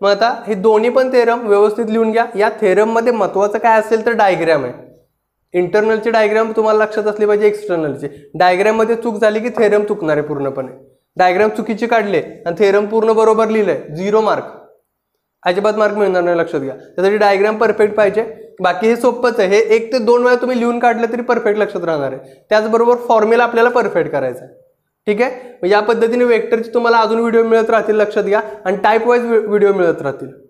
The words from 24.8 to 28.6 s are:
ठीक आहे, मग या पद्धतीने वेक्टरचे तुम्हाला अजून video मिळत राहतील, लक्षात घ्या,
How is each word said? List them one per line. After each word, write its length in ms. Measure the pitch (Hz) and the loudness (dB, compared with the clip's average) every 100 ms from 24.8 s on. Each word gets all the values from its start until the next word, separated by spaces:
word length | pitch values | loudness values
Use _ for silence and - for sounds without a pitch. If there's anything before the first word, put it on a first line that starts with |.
| _ _ - | _ _ -4
ठीक 160 | 208 | -2
आहे, 360 | 254 - - - | -2 -4 -14 -8
मग 60 | 180 | 0
या 100 | 208 | 0
पद्धतीने 440 | 214 226 226 247 | 2 0 0 0
वेक्टरचे 480 | 247 226 - 226 226 | 2 0 0 -4 -2
तुम्हाला 240 | 247 233 233 | -2 0 2
अजून 200 | 220 226 | 2 0
video 220 | 233 226 | 0 0
मिळत 260 | 226 226 226 | 2 2 2
राहतील, 260 | 226 214 214 | 0 0 0
लक्षात 280 | 208 214 | 0 -2
घ्या, 160 | 190 208 220 - | 0 -2 -2 -8